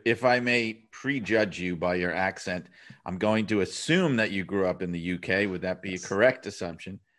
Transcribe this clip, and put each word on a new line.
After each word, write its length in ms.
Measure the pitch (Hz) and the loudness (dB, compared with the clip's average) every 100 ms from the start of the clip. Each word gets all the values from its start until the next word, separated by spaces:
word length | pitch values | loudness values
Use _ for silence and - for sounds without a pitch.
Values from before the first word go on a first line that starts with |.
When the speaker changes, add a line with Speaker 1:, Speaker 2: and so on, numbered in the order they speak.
Speaker 1:
if 200 | 113 110 | 0 4
I 160 | 123 123 | 4 4
may 440 | 123 120 113 110 _ | 4 2 0 -4 _
prejudge 680 | - 135 139 95 110 107 82 | -8 -4 -4 2 2 2 0
you 180 | 90 87 | -4 0
by 200 | 87 90 | 0 0
your 180 | 90 | 0
accent, 520 | 82 95 - - 90 - - - - | 0 -2 -2 -6 -6 -8 -20 -20 -16
I'm 140 | - 92 | -10 -2
going 280 | 107 110 107 | 0 2 2
to 140 | 107 | 0
assume 560 | 90 - - 170 175 120 | 0 -4 0 2 2 2
that 140 | 110 | 0
you 140 | 98 | -2
grew 220 | 90 98 92 | -2 0 0
up 160 | 90 | 0
in 100 | 90 | -4
the 80 | 87 | -4
U 180 | 85 90 | -4 -4
K. 280 | 90 95 104 | 0 0 0
Would 160 | 92 | -2
that 200 | 92 90 | -6 -6
be 80 | 98 | -6
a 20 | |
Speaker 2:
Yes. 140 | 90 - | -8 -4
Speaker 1:
correct 400 | 98 123 - - | 4 4 4 -6
assumption? 540 | - 90 82 - 95 _ | -8 -10 -10 -14 -16 _